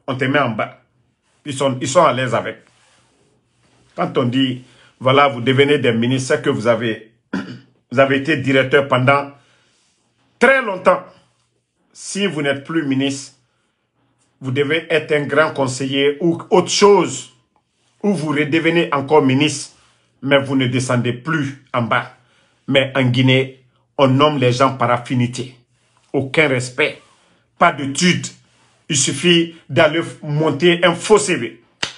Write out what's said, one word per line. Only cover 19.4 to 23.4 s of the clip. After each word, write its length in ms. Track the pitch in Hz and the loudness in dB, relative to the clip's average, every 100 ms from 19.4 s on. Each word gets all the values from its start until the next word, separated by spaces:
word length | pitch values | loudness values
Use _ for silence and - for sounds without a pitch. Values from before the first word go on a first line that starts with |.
| 151 - - _ _ _ _ _ | 0 -2 -12 _ _ _ _ _
mais 180 | 135 139 | 0 0
vous 160 | 123 135 | 2 0
ne 120 | 127 | 0
descendez 440 | 127 120 123 123 | -2 0 -2 -2
plus 540 | 120 156 160 139 - _ | -4 -4 -4 -4 -8 _
en 80 | 127 | -6
bas. 320 | 113 123 - - _ _ _ _ - | -2 -2 -4 -14 _ _ _ _ -2
Mais 260 | 135 131 135 | 0 0 0
en 80 | |
Guinée, 600 | 127 123 131 131 | 0 2 2 2